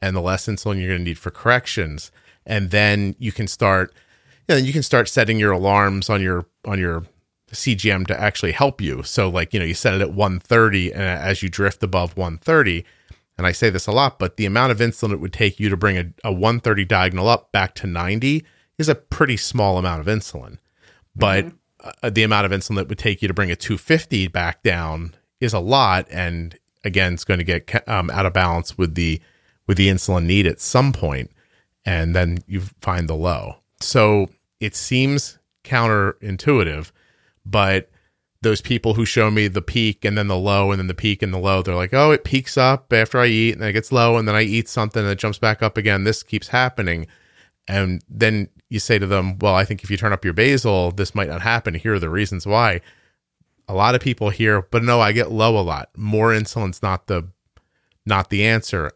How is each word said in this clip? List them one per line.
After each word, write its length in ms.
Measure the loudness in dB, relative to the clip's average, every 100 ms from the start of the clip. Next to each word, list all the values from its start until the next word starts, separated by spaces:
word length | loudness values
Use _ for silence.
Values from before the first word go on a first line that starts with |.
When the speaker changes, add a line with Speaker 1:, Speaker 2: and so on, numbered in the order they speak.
Speaker 1:
and 120 | -4
the 60 | -2
less 260 | -2 -4 -4
insulin 320 | -6 -4 -4
you're 120 | -2
gonna 120 | -4
need 140 | -4 -6
for 120 | -10
corrections. 800 | -6 0 0 0 -6 -6 -8 -14 _ _ _ -6
And 240 | -4 0
then 460 | 2 2 2 0 -4
you 140 | -8
can 160 | -6 -6
start, 440 | -2 2 2 0 _ _ _ _ _ 0
you 60 |
know, 60 | 2
you 120 | 2
can 100 | -2
start 260 | 2 2 2
setting 300 | 2 2 2
your 140 | 2
alarms 560 | 2 4 4 4 0 -2
on 120 | 0
your, 240 | 0 -2 -6 _
on 140 | -6 -4
your 260 | -2 -4 -8 _ _ _ _
C 220 | -6 -2
G 160 | 0 2
M 160 | 0 -2
to 120 | -2
actually 340 | -2 -2 -4
help 280 | 0 0 0
you. 220 | -6 -6
So, 260 | -6 -2 -2
like, 240 | 0 -2
you 60 | -2
know, 80 | -4
you 80 |
set 180 | -2 0
it 60 | 0
at 120 | -2
one 260 | 0 0 0
thirty, 540 | 0 4 4 2 -2
and 100 | -4
as 400 | -4 -4 -4 -4
you 60 | -4
drift 340 | 0 -2 0
above 340 | -2 -2 -2 -4
one 220 | -6 -6
thirty, 460 | 2 2 4 0 -6 _ -20 -20 _ -4
and 80 |
I 60 | -2
say 200 | 2 0
this 180 | 0 0
a 40 |
lot, 280 | 2 2 0
but 160 | -6 -2
the 100 | -2
amount 240 | 2 2
of 80 | 2
insulin 320 | 0 0 -4
it 60 | -4
would 120 | -6
take 260 | -2 -2 0
you 100 | -2
to 80 | 0
bring 220 | 0 0
a, 60 | -4 -8
a 100 | -6
one 280 | 0 0 0
thirty 240 | 0 0
diagonal 420 | 2 2 2 2 2
up 220 | 2 _
back 240 | -2 -2 -4
to 120 | -6
ninety 560 | -4 -2 -2 0 -2 -4 _ _ -6
is 100 | -2
a 60 |
pretty 420 | -2 -2 0 0 0
small 420 | -2 0 2 2
amount 220 | -2 -4
of 60 | -2
insulin. 520 | -4 -4 -14 -16 -20 _ _ _ _ _ -2
But, 300 | 0 2 -2
Speaker 2:
Mm-hmm. 440 | -8 _ _ -20 -8
Speaker 1:
uh, 60 | -2
the 120 | 2
amount 240 | 4 4 2
of 60 |
insulin 240 | 0 -2 -4
that 120 | -4
would 100 | -4
take 220 | -4 -2
you 60 | -2
to 60 |
bring 160 | -2 -2
a 60 | -2
two 200 | -4 -4
fifty 520 | 2 0 2 -2 -2
back 340 | -2 -4 -2
down 520 | -2 0 -2 -6 -8 -14 _ -6
is 120 | -4
a 60 | -2
lot. 460 | 2 4 4 2 -2
And 460 | -6 -4 -6 -8 -14 _ _
again, 300 | -4 0 0
it's 100 | 0
gonna 180 | -2 -2
get 220 | 0 -2 -2
ca-, 160 | -6 -2
um, 220 | -2 -2
out 160 | 0 0
of 60 |
balance 460 | 2 2 0 -4 -4
with 160 | -2
the, 260 | 0 -2 -2 _ _ _ _ -2
with 100 | 4
the 120 | 4
insulin 360 | 2 0 0 2
need 200 | 4 2
at 140 | 0
some 320 | -2 2 2
point, 400 | 0 -2 -4 -8 _ _ _ _ _
and 300 | -4 -2 0
then 240 | 2 0 -2 -6
you 140 | -8 -8 -10
find 280 | -6 -4 -2
the 80 | -2
low. 400 | -2 -2 -6 -14 _ -12
So 480 | -2 4 4 4 0 _ _ -8
it 160 | -8 -6
seems 600 | -2 0 2 0 -4 -12 _ _ -4 0 2 2 0
counterintuitive, 800 | -2 -6 -4 2 2 2 -2 -10 _ _ _ _ _
but 460 | -2 2 4 2 -2 _ _ _ _ _
those 180 | 0 0
people 340 | 0 -2 0
who 100 | 0
show 260 | 0 2 2
me 180 | 2 0
the 120 | -2
peak 420 | -4 0 0 0
and 120 | -2 -2
then 120 | -2
the 80 | 0
low 340 | 2 2 2
and 80 | 0
then 80 | -2
the 80 |
peak 280 | -2 -2 -2
and 100 | -2
the 60 | -2
low, 240 | 0 0
they're 120 | 0
like, 180 | -2 0
"Oh, 180 | 4 4
it 140 | 4
peaks 320 | 2 -2 0 2
up 360 | 4 2 2
after 260 | 2 2 2
I 80 | 2
eat 260 | 4 2
and 100 | 0
then 60 | -2
it 40 |
gets 180 | -2 0
low 240 | 2 4 4
and 100 | 2
then 80 |
I 80 | 2
eat 260 | 2 0 -2
something 340 | -2 -2 -2
and 100 | -2
it 60 | -2
jumps 200 | -4 -2
back 240 | 0 0
up 140 | -2 0
again. 280 | 0 2
This 180 | 0 -2
keeps 260 | -4 -8 -2
happening." 580 | 0 0 -2 -4 -4 -8 _ _ _ _ _ -6
And 340 | -2 -2 -4 -6
then 400 | 0 0 0 -4 _ -8
you 80 | -6
say 200 | 0 0
to 80 | 2
them, 320 | 0 0 0
"Well, 160 | 2
I 100 | 2
think 180 | 2 -4
if 60 | -6
you 60 | -2
turn 160 | -2
up 120 | -2
your 80 | -2
basal, 560 | 2 2 2 2 2 0
this 240 | -2 -4
might 140 | -2 -4
not 140 | -4
happen. 320 | -2 -2 -2
Here 200 | -4 -2
are 40 | -2
the 120 | 0
reasons 360 | -2 -2 -4 0
why." 340 | 2 2 0 -6 _ _ _ _ _ _ _ -8
A 60 |
lot 200 | 0 2
of 60 | 2
people 300 | 0 -2 -2
hear, 320 | 0 2 2
"But 200 | 0 0
no, 160 | 2 4
I 120 | 4
get 180 | 2 0
low 280 | 0 2 2
a 20 |
lot. 300 | 0 -4 -8 -8
More 340 | -2 2 2
insulin's 520 | 2 -2 -4 -6 -4
not 240 | -4 -4 -4
the, 200 | -6 -6 -14 _ _ _ _ _ _ -2
not 240 | 0 0
the 140 | 0 2
answer." 440 | 2 0 -4 -6